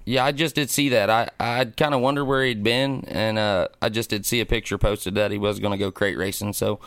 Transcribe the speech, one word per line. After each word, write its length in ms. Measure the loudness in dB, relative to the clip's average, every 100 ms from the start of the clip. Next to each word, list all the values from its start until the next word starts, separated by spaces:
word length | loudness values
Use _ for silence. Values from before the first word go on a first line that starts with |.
| -2
Yeah, 200 | 2 2
I 60 |
just 220 | 2 0
did 160 | 0 -2
see 200 | 2 4
that. 200 | 4 4
I, 180 | 2 2 -2
I 260 | -2 0 -2
kinda 320 | 0 0 2
wondered 280 | 0 0 0
where 180 | 2
he'd 200 | 2 0
been, 400 | 2 2 0 -2 -6
and, 300 | -2 0 0
uh, 280 | 2 2 0 -2
I 80 | -2
just 200 | -2 -4
did 140 | -4 -2
see 140 | -2
a 60 | 0
picture 320 | -2 -2 0
posted 380 | 0 0 -2 0
that 160 | 0
he 60 | 0
was 200 | -2 0
gonna 180 | -2 -2
go 140 | -2
crate 260 | 0 -2 0
racing. 360 | -4 -4 -4
So 260 | -2 -2 -4